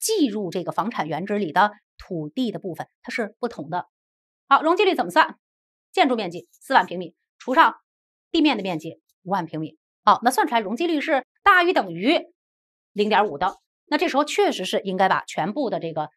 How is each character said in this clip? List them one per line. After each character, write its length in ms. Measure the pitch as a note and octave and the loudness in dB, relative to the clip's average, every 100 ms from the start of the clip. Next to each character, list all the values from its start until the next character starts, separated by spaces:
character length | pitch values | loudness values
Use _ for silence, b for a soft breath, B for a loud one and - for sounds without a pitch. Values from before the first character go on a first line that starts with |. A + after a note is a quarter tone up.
计 260 | - A4 B3+ | -2 2 2
入 220 | G#3+ F3+ | 0 -6
这 160 | F#3 | -6
个 80 | D#3+ | -4
房 180 | E3 F#3+ | -4 -4
产 160 | - D#3 | -4 -4
原 200 | D3+ G3+ | -4 -4
值 120 | G#3 | -4
里 140 | F3 | 0
的 200 | C#3+ G#3 B _ _ | 2 2 B _ _
土 320 | - E3+ D3+ | -10 -8 -6
地 200 | - A#3+ | -4 -4
的 80 | - | -4
部 160 | G3 | -10
分 140 | D#3+ - _ | -12 -14 _
它 80 | - | -12
是 260 | - G#3 - | -8 -8 -6
不 80 | A#3 | -10
同 220 | - D3+ | -8 -8
的。 180 | F3 - _ _ _ _ _ - | -8 -8 _ _ _ _ _ 2
好， 140 | - | 4
容 120 | D#4 F4+ | 4 4
积 100 | G#4 | 4
率 80 | |
怎 100 | C4+ | 2
么 60 | F#3+ | 2
算？ 260 | D4 - - _ _ _ _ _ | 2 2 0 _ _ _ _ _
建 160 | - D4+ | 0 2
筑 80 | A#3 | 2
面 140 | F3+ | -4
积 180 | F3 - | -8 -16
四 220 | _ - | _ 0
万 140 | B3+ - | 2 2
平 120 | F3 | -6
米， 160 | E3+ _ _ _ | -10 _ _ _
除 160 | - | -2
上 220 | C4+ A#3+ - _ _ _ _ _ | 4 4 2 _ _ _ _ _
地 80 | E4+ | 0
面 160 | D4+ G#3+ | 2 0
的 60 | |
面 160 | F#3+ D#3+ | -4 -6
积 240 | D#3+ - _ _ | -8 -14 _ _
五 80 | F#3 | -4
万 140 | F#3+ | -4
平 160 | E3 D#3 | -4 -8
米。 160 | D#3+ _ _ _ | -10 _ _ _
好， 180 | - G3 | 2 4
那 60 | A#3+ | 2
算 160 | E4 E4 | 2 2
出 80 | |
来 60 | A#3 | 0
容 140 | F#3+ | -2
积 120 | A#3+ E4+ | -4 -2
率 160 | D4+ | -2
是 240 | C#4+ C4+ - _ | 0 -2 -2 _
大 200 | G4+ F#4 | 4 4
于 120 | F4 | 4
等 180 | F4 G3 | 0 -2
于 300 | E3 A3+ E4+ - _ _ _ _ _ _ | -2 0 0 -2 _ _ _ _ _ _
零 160 | G3 G#3 | -4 2
点 160 | G3 G#3 | 2 2
五 100 | C#3+ | -2
的， 220 | F#3 - _ _ | -4 -6 _ _
那 140 | - D4+ | -4 -2
这 100 | E4+ | 0
时 80 | C4 | 0
候 80 | |
确 260 | D4 - F#4 | 0 2 0
实 140 | G#3+ | 0
是 160 | F#3 G#3+ | -4 -4
应 160 | F#3+ F#3 | -4 0
该 140 | F#3+ | 2
把 120 | D#3 - | 2 -2
全 260 | - E3 | -6 -4
部 160 | A#3+ A#3 | -4 -4
的 100 | F3 | -4
这 140 | E3 | -6
个 160 | D#3 D3+ | -8 -8